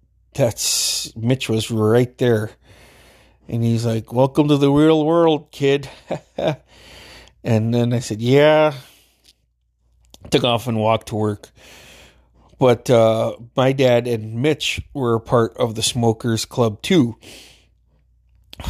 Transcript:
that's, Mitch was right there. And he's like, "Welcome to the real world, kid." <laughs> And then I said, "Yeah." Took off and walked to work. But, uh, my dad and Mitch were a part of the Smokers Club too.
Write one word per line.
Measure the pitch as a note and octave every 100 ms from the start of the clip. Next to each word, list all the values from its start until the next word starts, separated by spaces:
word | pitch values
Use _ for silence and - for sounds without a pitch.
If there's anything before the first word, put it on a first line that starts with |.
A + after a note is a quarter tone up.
| _ _ _
that's, | - B2 - - - - - -
Mitch | - A2+ B2+ -
was | A2 G#2
right | A2+ G#2+ A#2+ B2+ -
there. | B2 A2 G#2+ - _ _ - _ _ _ _ _ -
And | A#2
he's | A#2 A2+ A#2
like, | A2+ A2
"Welcome | A#2 C3+ C3 D3
to | C#3+
the | C#3
real | C#3+ D#3 D#3+ D3+
world, | E3+ E3 D3+ -
kid." | - C#3 C#3+ C#3 - - E3+ - -
<laughs> | - C#3+ _ _ - - - - - _
And | - A2+ A2+
then | A#2+ A#2+
I | A#2+
said, | B2 G#2+
"Yeah." | A#2+ C#3 D3 D#3 D3+ C#3 - _ _ _ _ _ _ _ _ _ _ _ _ _ -
Took | D3
off | B2 A#2 B2
and | A2+
walked | G#2+ A2 -
to | A2
work. | G#2+ G#2 - _ - - - - - _ _ _ _ _
But, | B2+ A#2 -
uh, | A#2+ A2+ A2 A2+ - A#2+ -
my | C3
dad | C3+ B2+ A#2+ A#2+
and | A#2 A2 A2+
Mitch | C#3+ D3+ - - -
were | C#3 A#2+
a | A2+
part | - B2 A2+ -
of | B2 A2
the |
Smokers | G#2+ B2 A#2 A2 A#2+ A2+
Club | - - A#2 G2+
too. | - F#3 A#2+ G#2+ - - - _ _ _ _ _ _ _ _ _ _ - -